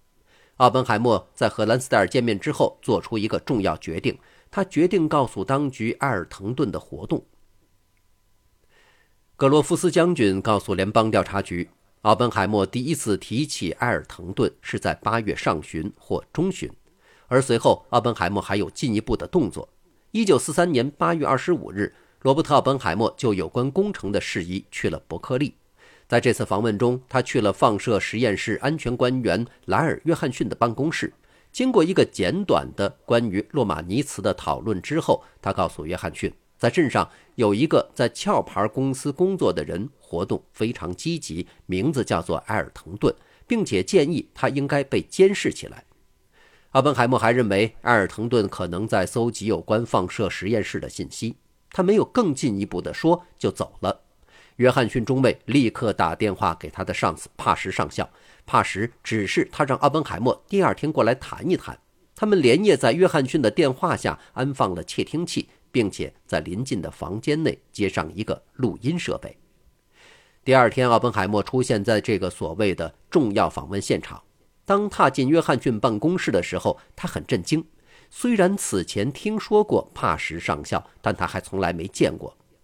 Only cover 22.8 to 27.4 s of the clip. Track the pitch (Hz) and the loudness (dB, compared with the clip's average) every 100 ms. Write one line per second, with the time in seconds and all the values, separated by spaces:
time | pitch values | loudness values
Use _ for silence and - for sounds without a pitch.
22.8 | 98 92 113 - 120 95 80 123 135 180 | -2 0 0 0 0 0 -2 -2 -2 0
23.8 | 208 190 98 101 - 104 85 95 - - | -2 -4 -4 -4 -4 -6 -4 -6 -8 -6
24.8 | 101 73 - 87 - 131 147 - _ _ | -4 -6 -8 -12 -6 -2 -2 -6 _ _
25.8 | _ _ _ 120 127 - 107 98 113 104 | _ _ _ 2 2 0 0 0 0 2
26.8 | 123 127 - 127 - 131 | 0 0 -2 -2 0 0